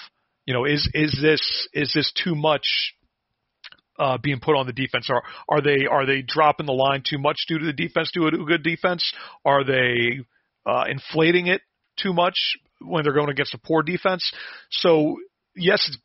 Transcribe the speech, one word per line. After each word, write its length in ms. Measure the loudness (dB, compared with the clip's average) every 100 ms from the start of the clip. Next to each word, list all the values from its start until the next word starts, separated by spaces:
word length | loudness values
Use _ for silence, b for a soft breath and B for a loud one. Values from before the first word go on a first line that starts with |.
| -20 _ _ _ -4
You 80 |
know, 100 | -2
is, 240 | 0 0 -2
is 240 | 0 0 2
this, 480 | 2 2 0 -6 -6
is 180 | -4 -2
this 160 | -2 -2 -2
too 100 | -2
much, 600 | 0 0 0 -2 -4 -4 -10 _ _ _ _ _ _ -20 -20 _ -4
uh, 200 | -2 0
being 220 | -2 -2
put 160 | 2 2
on 100 | 0
the 60 |
defense? 380 | -4 -2 -2 0
Are, 120 | -2 B B -2
are 120 | 2
they, 260 | 4 2 2
are 200 | 2 2
they 160 | 0
dropping 440 | 0 2 4 2 -2
the 60 |
line 300 | 0 2 0 -4
too 100 | -2
much 200 | -2 -2 -4
due 100 | -4
to 60 | -4
the 60 |
defense, 380 | -4 -4 -2 -2
due 180 | 0 2
to 100 | 2
a 20 |
good 180 | 2 0
defense? 500 | 0 -2 -2 0 -4 B B B
Are 200 | 2 2
they, 560 | 4 2 2 2 0 -2 -10 _ _ _ -2
uh, 180 | 0 0
inflating 600 | -4 -4 2 4 4 2
it 140 | -2 -4 _ _ -6
too 140 | -2
much 420 | 0 0 0 -4 -6 _ -20
when 220 | -4 -2
they're 100 | 0
going 160 | 2 0
against 240 | -2 -4
a 40 | -6
poor 240 | -2 0
defense? 480 | 0 0 0 0 -4 B B B B
So, 460 | 0 4 6 4 -2 -10 _ _ -2
yes, 280 | 2 2 0
it's 80 | -2